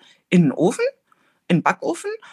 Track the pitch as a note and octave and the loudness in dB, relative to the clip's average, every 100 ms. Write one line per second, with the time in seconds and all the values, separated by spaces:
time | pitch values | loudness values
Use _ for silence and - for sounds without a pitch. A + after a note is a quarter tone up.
0 | - _ _ F#3 D#3 - E3+ C4 A#4+ - | -8 _ _ 2 2 2 0 0 -4 -6
1 | _ _ _ _ - D#3+ C#3+ F#3+ - E4+ | _ _ _ _ -2 0 0 -2 -4 -6
2 | G4+ A4 - | -8 -12 -14